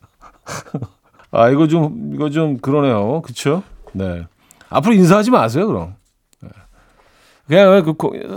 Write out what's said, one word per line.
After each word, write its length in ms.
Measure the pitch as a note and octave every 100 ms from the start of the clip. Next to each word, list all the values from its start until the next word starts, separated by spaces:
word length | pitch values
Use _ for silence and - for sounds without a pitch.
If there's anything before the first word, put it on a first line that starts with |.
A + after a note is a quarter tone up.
| _ _ - _ - - - C#3+ A#2+ _ _ _ _
아, 180 | - A#2
이거 180 | C#3 D#3+
좀, 440 | E3 D3+ - D3
이거 160 | C#3 D3+
좀 280 | D3+ D#3 B2+
그러네요. 640 | C3 D3 C#3 G#2+ G#2 D#3
그쵸? 420 | D#3 A#2+ C#3 E3+ - - -
네. 320 | F#2+ F#2+ F2 E2+ _ _ _ -
앞으로 240 | B2+ F3+
인사하지 380 | G#3 E3+ G3+ G#3+
마세요, 360 | A#3 A2+ C3 G#3
그럼. 280 | G#2+ E2+ G2+ _ _ _ _
네. 80 | - - _ _ _ _ _ _ _ _ -
그냥 240 | F3 G3
왜 100 | G3
그, 120 | D#3+
고-, 200 | D#3 D#3 - -